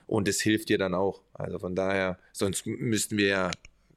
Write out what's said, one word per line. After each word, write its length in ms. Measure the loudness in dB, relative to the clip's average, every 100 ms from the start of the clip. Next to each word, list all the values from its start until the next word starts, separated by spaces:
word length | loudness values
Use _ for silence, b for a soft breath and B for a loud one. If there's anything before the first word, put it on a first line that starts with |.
| -2
und 200 | 0 2
es 140 | 2
hilft 300 | 2 2 2
dir 80 | 0
dann 160 | 2
auch. 260 | 0 0 -2 _
Also 240 | -10 -8 -6
von 160 | -4
daher, 440 | -2 0 0 0 -4 b
sonst 340 | -4 -2 -2 -6
müssten 520 | -4 0 0 0 2
wir 80 | 2
ja, 240 | 2 0 -4 -10 _ _